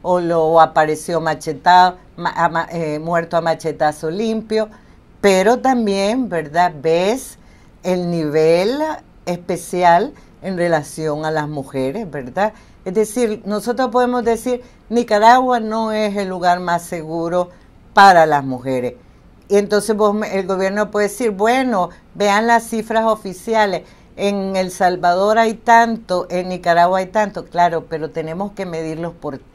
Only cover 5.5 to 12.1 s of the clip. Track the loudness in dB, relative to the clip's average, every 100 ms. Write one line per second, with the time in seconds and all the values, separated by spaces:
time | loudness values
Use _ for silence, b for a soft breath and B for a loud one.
5.5 | 2 2 0 0 -2 -2 -2 -2 -4 -4
6.5 | 0 0 0 0 2 2 -2 -6 -20 b
7.5 | b b -10 -4 -2 -2 -2 -2 2 4
8.5 | 4 2 -2 -4 -6 -12 -14 -8 -8 -6
9.5 | -8 -4 2 4 4 2 -8 B B -8
10.5 | -2 0 0 -2 -8 -6 -4 -4 -4 -4
11.5 | -8 -8 -4 -4 -4 -8